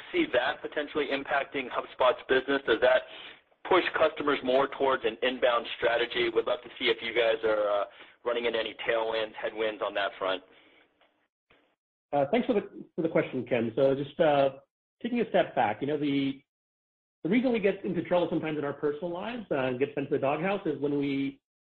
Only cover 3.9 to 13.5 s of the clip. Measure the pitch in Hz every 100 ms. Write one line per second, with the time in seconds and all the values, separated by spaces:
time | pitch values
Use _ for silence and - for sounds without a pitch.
3.9 | - 156 - 147 135 131 131 139 - 135
4.9 | 131 113 113 127 127 123 120 113 - 120
5.9 | 120 120 123 117 113 123 123 - - 123
6.9 | 113 117 113 113 110 110 107 104 104 98
7.9 | - - - 120 120 120 113 110 95 123
8.9 | 113 113 113 110 - 117 107 110 104 107
9.9 | 101 98 - 95 92 - - _ _ _
10.9 | _ _ _ _ _ _ _ _ _ _
11.9 | _ _ 143 139 247 - 208 196 - -
12.9 | - - 170 - 131 113